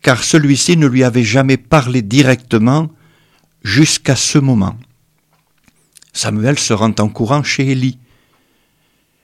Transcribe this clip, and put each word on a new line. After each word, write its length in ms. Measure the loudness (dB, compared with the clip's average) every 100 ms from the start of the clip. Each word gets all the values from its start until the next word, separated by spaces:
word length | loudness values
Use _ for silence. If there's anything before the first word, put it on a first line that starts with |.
car 200 | 0 0
celui-ci 540 | 2 2 2 0 2 2
ne 100 | 2
lui 160 | 2
avait 220 | 0 0
jamais 320 | 0 0 0 -2
parlé 440 | 0 0 0 -4
directement 920 | -2 2 2 0 0 0 2 0 -2 _ _ _ _ _ _ _
jusqu'à 500 | -4 2 2 0 -2
ce 240 | -2 0 0
moment. 400 | 0 0 -2 -6 -20 _ _ _ _ _ _ _ _ _ _ _ _
Samuel 480 | -10 -6 -2 -2 -2
se 140 | -2
rend 200 | 0 0 0
en 80 | -4
courant 340 | -2 -2 -2
chez 300 | -2 -2 -2
Élie. « 260 | -2 -2 -6 _ _ _ _ _ _ _ _ _ _ _ _